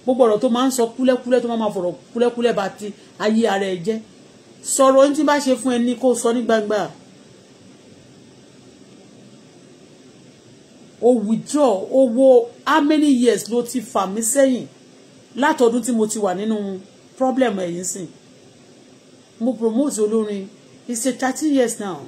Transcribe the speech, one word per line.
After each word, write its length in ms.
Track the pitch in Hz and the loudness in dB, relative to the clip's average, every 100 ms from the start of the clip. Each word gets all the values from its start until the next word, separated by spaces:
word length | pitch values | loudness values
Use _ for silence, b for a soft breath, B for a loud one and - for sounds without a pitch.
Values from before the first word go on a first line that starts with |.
gbogbo 220 | 233 254 | -2 4
ọ̀rọ̀ 160 | 240 208 | 4 4
tó 80 | 247 | 0
máa 180 | 233 262 | 2 0
ń 40 | |
sọ 100 | 254 226 | 0 -2
kúlẹ́kúlẹ́, 540 | 226 262 254 247 247 | 0 0 0 0 0
tó 60 | 233 | 0
máa 120 | 226 | -2
máa 100 | 214 | -2
fọ̀rọ̀ 180 | 185 175 165 - | -2 -6 -6 -12
kúlẹ́kúlẹ́ 460 | 240 240 233 233 214 | -2 -2 0 -2 -2
bá 100 | 190 | -4
ti 180 | - 208 208 B B | -8 -14 -14 B B
ayé 240 | 208 220 226 | 0 2 0
ara 180 | 196 196 | 0 -4
ẹ 100 | 180 | -4
jẹ́. 140 | 170 220 220 - - - - - | -4 -6 -8 -20 -20 -20 -20 -18
Sọ̀rọ̀ 340 | - - 262 269 | -8 2 4 6
ohun 160 | 277 | 4
tí 80 | 285 | 2
n 40 | 294 | 0
bá 100 | 294 | 0
ṣe 120 | 269 254 | 0 -2
fún 160 | 254 | 0
ẹ 40 | 240 | -2
ni 140 | 240 233 | -2 0
kó 120 | 254 | 0
sọ 140 | 240 240 | 0 0
ní 80 | 240 | -2
gbangba. 380 | 226 226 208 214 160 - - - - - - - - - 127 - - - - - - - - - - - - - - - - - - - - - - - - - - - - - - - | 0 0 0 -4 -4 -10 -20 -20 -20 -20 -20 -20 -20 -20 -20 -20 -20 -20 -20 -20 -20 -20 -20 -20 -20 -20 -20 -20 -20 -20 -20 -20 -20 -20 -20 -20 -20 -20 -20 -20 -20 -20 -20 -20 -20 0
O 80 | 226 | 2
withdraw, 600 | 247 202 220 - 285 277 190 - | 2 2 -2 -2 0 2 0 0
o 180 | 262 262 | 2 2
wo 420 | 226 269 247 233 - | 4 6 6 4 -8
how 160 | - 302 | 0 0
many 300 | 294 311 294 | 2 2 4
years 380 | 254 240 208 - | 4 4 0 -2
ló 120 | 233 | -4
ti 180 | 214 254 | -2 -6
fà 260 | 220 220 190 | -4 -4 -4
mí 140 | 202 | -4
sẹ́yìn 440 | 226 277 269 247 135 - - - - - - 226 | -2 2 2 2 -6 -18 -20 -20 -20 -20 -18 -2
látọdún 460 | 285 311 233 240 | -2 2 2 0
tí 100 | 226 | -2
mo 140 | 233 214 | -2 -2
ti 120 | 220 | -2
wà 120 | 202 | -4
nínú 220 | 180 214 214 202 190 - - - - | -2 -4 -4 -4 -10 -14 -20 -20 -4
problem 420 | 262 247 247 196 | -2 0 0 0
ẹ 80 | 180 | -6
yìí 180 | 175 | -6
sìn. 220 | 185 202 160 - - - - - - - - - - - _ - | -8 -10 -12 -16 -20 -20 -20 -20 -20 -20 -20 -20 -20 -20 _ -6
Mo 120 | 233 | -4
promote 460 | 220 226 220 294 208 | -2 -2 0 -2 -2
olórin, 460 | 208 220 214 202 196 - - - - | -2 0 -2 -6 -10 -18 -20 -20 -10
it's 180 | 240 262 | -6 -4
a 60 | |
thirteen 420 | 254 254 254 311 | -2 -4 -2 0
years 260 | 269 240 220 | 2 0 -2
now. 180 | 202 156 | -10 -10